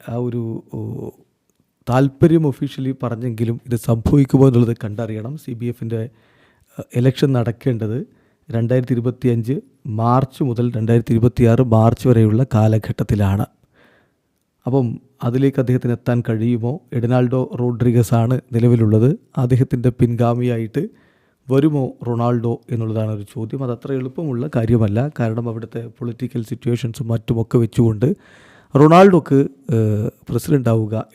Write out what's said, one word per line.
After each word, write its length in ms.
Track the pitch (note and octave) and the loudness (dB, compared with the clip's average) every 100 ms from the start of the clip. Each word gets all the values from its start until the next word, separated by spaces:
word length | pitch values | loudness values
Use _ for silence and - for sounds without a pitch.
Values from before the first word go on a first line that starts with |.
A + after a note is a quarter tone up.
| - | -12
ആ 60 | |
ഒരു, 480 | A#2+ B2 A#2+ A2+ A2+ - | -8 -6 -6 -8 -10 -12
ഓ, 340 | A#2 G#2+ A2+ A#2 - _ _ _ _ _ _ - | -12 -10 -12 -14 -16 _ _ _ _ _ _ -2
താല്പര്യം 600 | B2 C#3 - E3+ E3 D3+ | 2 2 2 4 4 2
ഒഫീഷ്യലി 480 | B2 C#3+ - C3 C3 | -4 -8 -6 -8 -6
പറഞ്ഞെങ്കിലും 580 | A#2+ A2 B2 A2 A#2 A#2 - | -8 -6 -8 -4 -4 -4 -6
ഇത് 100 | A#2+ | -6
സംഭവിക്കുമോ 720 | - A#2 - D3 C3+ C3+ C3+ | 0 -2 2 2 4 4 4
എന്നുള്ളത് 280 | A#2+ A#2 A#2 | 4 2 -2
കണ്ടറിയണം. 520 | G#2+ G#2 A2 G#2+ A2+ D3+ | -8 -8 -8 -8 -10 -12
സി 140 | - | -12
ബി 160 | A2+ A#2+ | -10 -10
എഫിൻ്റെ, 360 | A#2 A2+ A2+ A2 - _ _ _ _ _ - | -8 -8 -6 -8 -14 _ _ _ _ _ -18
ഏഹ്, 60 | - B2 | -6 0
ഇലക്ഷൻ 360 | B2+ - C#3+ | 0 2 0
നടക്കേണ്ടത് 840 | B2+ A2+ A2 C#3 A2+ G#2+ A#2+ G#3 _ _ _ - | 0 -2 -2 -4 -2 -4 -6 -8 _ _ _ -8
രണ്ടായിരത്തി 420 | A#2 A#2 B2+ B2 | -4 0 0 0
ഇരുപത്തിയഞ്ച് 680 | A#2+ A#2+ A#2 B2+ A#2 A2+ D#3+ - _ - | -2 -2 -2 -2 -2 -2 -6 -8 _ -10
മാർച്ച് 560 | G#2+ A#2 B2+ C3 - | -2 2 2 0 -4
മുതൽ 300 | C#3+ A#2 A#2+ | -4 -2 -2
രണ്ടായിരത്തി 400 | B2 A2 A#2 A2+ | -2 0 0 2
ഇരുപത്തിയാറ് 500 | A#2 A#2+ - A#2 A#2 | 2 2 2 2 4
മാർച്ച് 460 | B2+ A2 A2+ A2+ B2+ | 4 4 4 2 2
വരെയുള്ള 380 | A2+ A2 A2 C3+ | 4 4 2 2
കാലഘട്ടത്തിലാണ്. 920 | G#2+ A2 A2 - - - G#2 G2 C#3 - _ _ _ _ _ _ _ _ _ _ _ B2+ | 2 2 2 -2 -6 -2 0 0 0 -4 _ _ _ _ _ _ _ _ _ _ _ -2
അപ്പം 340 | C3+ A#2+ - _ _ | 0 -2 -6 _ _
അതിലേക്ക് 360 | B2 B2+ C#3 C3+ | -4 0 0 0
അദ്ദേഹത്തിന് 340 | B2 B2+ A#2+ | 0 0 -2
എത്താൻ 300 | A#2 - A#2+ A#2 | -4 -2 -2 -2
കഴിയുമോ? 520 | A2 A#2 A#2+ A#2 D3+ - | -2 0 -2 -4 -6 -8
എഡനാൾഡോ 580 | A#2+ A#2 B2+ B2 B2+ B2+ D3+ | -4 0 2 2 0 -4 -4
റോഡ്രിഗസ് 540 | B2 A#2+ A#2 A#2 A2+ | -4 0 2 2 2
ആണ് 260 | A#2 A2+ B2+ - | 2 2 -2 -2
നിലവിലുള്ളത്. 680 | A2+ A#2+ A#2 A2 G#2+ A#2+ G3+ _ - | 0 4 4 4 4 4 0 _ -4
അദ്ദേഹത്തിൻ്റെ 540 | B2 A#2+ B2+ B2 B2 | 0 2 0 0 -2
പിൻഗാമിയായിട്ട് 960 | - A#2+ A#2 A#2+ A#2+ B2 A#2 A2+ C#3+ G#3 - _ _ _ _ - | 0 0 2 0 0 -2 -2 -4 -6 -6 -10 _ _ _ _ 0
വരുമോ 440 | C3 D#3 D3 C3 - A#2+ | 2 2 0 -4 -6 -6
റൊണാൾഡോ 520 | A#2 A#2+ B2 A#2 A#2 - | -2 0 0 -2 -6 -6
എന്നുള്ളതാണ് 420 | A#2 A2 A2 A2 | -6 -4 -4 -4
ഒരു 100 | G#2+ | -6
ചോദ്യം. 420 | G2+ B2+ A2+ C3+ | -10 -12 -10 -6
അതത്ര 280 | C3 A#2 - | -6 -8 -6
എളുപ്പമുള്ള 580 | C3+ B2+ C3 D#3+ A#2+ D3 B2 | -6 -6 -6 -6 -4 -4 -2
കാര്യമല്ല. 520 | A2 A#2 G#2+ G#2 D3 - | 0 2 2 0 -4 -4
കാരണം 280 | A2+ A2+ A#2 | -4 -4 -6
അവിടുത്തെ 380 | A2+ A2 A#2+ A#2 | -8 -10 -12 -14
പൊളിറ്റിക്കൽ 580 | - A#2+ A2 B2 C3 | -12 -12 -10 -8 -8
സിറ്റുവേഷൻസും 640 | A2 A#2+ A#2+ A#2+ A#2 - A2+ | -8 -8 -4 -4 -4 -8 -4
മറ്റുമൊക്കെ 500 | A2+ - A2+ A2 B2 | -4 -2 -4 0 0
വെച്ചുകൊണ്ട് 580 | A2+ - A#2 G#2+ B2+ G3+ _ - - _ _ | 0 2 0 2 -2 -2 _ -20 -20 _ _
റൊണാൾഡോക്ക്, 760 | C#3 D3+ E3+ G3 F3+ - C3+ C#3+ - - | 4 6 8 8 6 2 0 0 -6 -4
ഏഹ്, 380 | A2+ G#2+ G#2 A2 - - | 0 0 -2 -4 -8 -6
പ്രസിഡന്റ് 380 | A#2+ - D3 A#2 | -6 0 0 2
ആവുക 380 | A2+ G#2+ A2 - | 0 -2 -6 -8